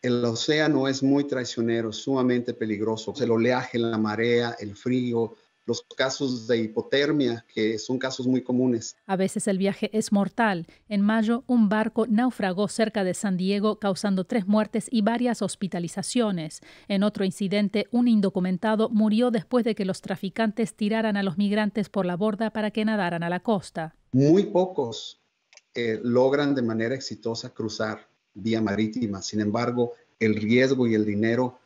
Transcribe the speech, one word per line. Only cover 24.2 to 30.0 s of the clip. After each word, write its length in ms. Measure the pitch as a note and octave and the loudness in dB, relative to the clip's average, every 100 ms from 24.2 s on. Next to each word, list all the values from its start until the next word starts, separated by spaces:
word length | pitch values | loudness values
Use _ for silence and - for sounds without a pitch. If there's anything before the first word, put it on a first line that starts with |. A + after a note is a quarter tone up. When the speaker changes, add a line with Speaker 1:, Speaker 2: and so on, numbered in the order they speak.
| C#3 F3+ | 6 6
Speaker 1:
pocos, 760 | G3+ F3 F#3 F#3 B2 A2+ - - _ _ _ - _ - | 6 2 0 0 -4 -6 -12 -18 _ _ _ -20 _ -4
eh, 240 | A#2 A2 | -2 -2
logran 540 | A#2 A#2+ C3 C#3 D3 C#3 | 2 4 4 4 2 0
de 60 | |
manera 340 | A#2+ A2 A2+ C3 | 0 0 -2 -4
exitosa 540 | - G#2+ A#2 A#2 B2+ | -8 -8 -6 -8 -10
cruzar 580 | - A2 - A2 G#2+ - _ _ | -8 -8 -4 -4 -6 -12 _ _
vía 280 | - G2+ A2+ | -8 -2 0
marítima. 600 | G#2+ G2+ A2 A2 A#2 G2 | 0 0 -2 0 -4 -4
Sin 200 | - G#2 | -6 -2
embargo, 500 | G#2 G#2+ A#2+ B2 A#2+ - | 0 0 0 0 -2 -2